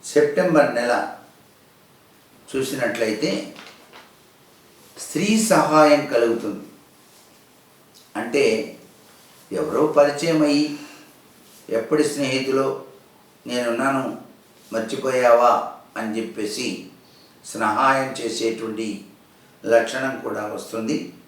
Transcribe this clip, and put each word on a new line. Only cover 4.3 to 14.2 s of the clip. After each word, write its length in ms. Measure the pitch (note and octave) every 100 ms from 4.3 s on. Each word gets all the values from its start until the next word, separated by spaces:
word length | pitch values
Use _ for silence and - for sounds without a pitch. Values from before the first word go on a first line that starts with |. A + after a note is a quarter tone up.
| _ _ _ _ - - -
స్త్రీ 440 | - D3+ G3+ A3
సహాయం 640 | - E3 - D3+ D3+ C#3+ B2
కలుగుతుంది. 600 | A#2+ A#2 A2 - G2 - - - _ _ - - _ _ _ _ _ _ - - G#2+
అంటే 600 | A#2+ F#3 B2 A2 - - - - - - - - -
ఎవరో 340 | G2 D3+ A2+ D3+
పరిచయం 560 | D3 C#3+ - E3 D#3
అయ్యి, 360 | D3+ C#3+ D3+ D3 - - - - _ - - - -
ఎప్పటి 340 | A2+ A2+ D3+
స్నేహితులో 800 | D3 C3 C3+ C3 C3 C3+ C3+ C3+ - - _ _ _ _ -
"నేనున్నాను, 720 | B2 A#2+ A#2 C3+ C3+ C3 -